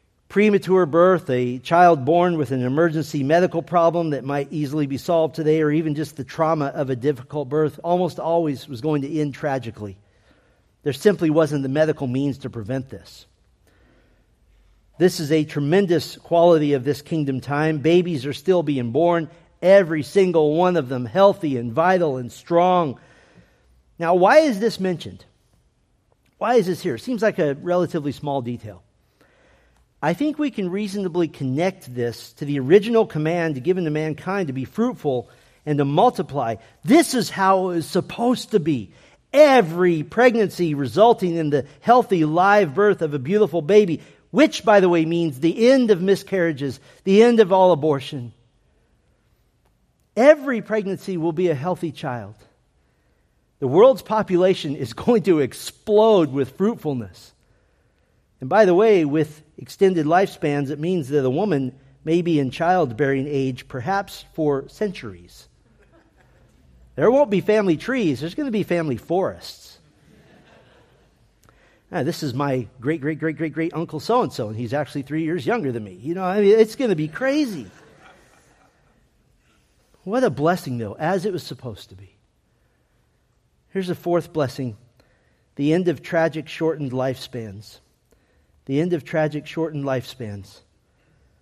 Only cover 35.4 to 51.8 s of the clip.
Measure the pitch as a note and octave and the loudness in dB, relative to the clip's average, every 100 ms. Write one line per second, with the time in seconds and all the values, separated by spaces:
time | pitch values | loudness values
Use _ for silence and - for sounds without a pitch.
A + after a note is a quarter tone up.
35.4 | _ _ D3+ D3 C#3 D3+ B3 A#3+ C#3+ C#3 | _ _ -4 -2 0 2 2 0 -6 -6
36.4 | A#2 A2 - _ D3+ D#4 - B3+ F3+ - | -6 -8 -14 _ 4 4 4 -2 -4 0
37.4 | F#3+ F#3+ F#3 E3+ C#3+ F#3 - - A#3+ B3 | 2 2 0 -4 -2 -4 -4 -2 -2 -2
38.4 | - G#3+ D#3 C3 G2 - _ _ _ C4+ | 0 0 0 -2 -6 -18 _ _ _ 6
39.4 | D4+ C4 E3+ E3+ F3+ D#3+ C#3+ - B3+ A3+ | 8 8 4 2 2 2 -2 2 4 4
40.4 | G3+ - F3 C#3+ C3 B2+ A#3 A3+ F3+ E3 | 0 -2 -2 -2 -2 4 4 4 0 -2
41.4 | D3+ C#3+ C3+ - - B3 - F#3 D3+ E3 | 0 -2 -4 -4 4 4 4 0 2 2
42.4 | F#3+ G#3 F3 C3 G#3 F#3+ D#3+ C#3+ B2+ G#3 | 4 4 2 2 0 0 -4 -4 -2 0
43.4 | G#3 E3+ D3 G#3+ G3+ D#3 - _ _ - | 0 0 4 4 4 0 -8 _ _ 2
44.4 | A3 - - G#3 F#3 E3+ D#3+ E3+ E3 B2+ | 2 2 4 6 6 2 0 0 -2 -2
45.4 | E3 A3+ A#3 C4+ A#3 F3+ F#3 F#3 - F#3+ | -2 4 4 4 4 2 2 0 -2 -2
46.4 | E3+ C#3 C#3 A#2+ _ _ F#3+ G3 A#3+ A3+ | -2 -2 -8 -10 _ _ 2 6 6 6
47.4 | F#3+ F#3+ F#3 D#3 D#3 C3+ - C#3+ A#2+ - | 4 4 4 4 0 -2 -6 -12 -12 -16
48.4 | _ _ _ _ _ _ _ _ _ _ | _ _ _ _ _ _ _ _ _ _
49.4 | _ _ _ _ _ _ _ - C4+ D#4 | _ _ _ _ _ _ _ 4 6 6
50.4 | C4+ A#3 - G#3+ G3 F#3 - F3+ E3 D#3 | 2 -6 -4 -4 -4 -6 -6 -4 -4 0
51.4 | F3+ C#3+ E3 F3 | 0 0 -4 -6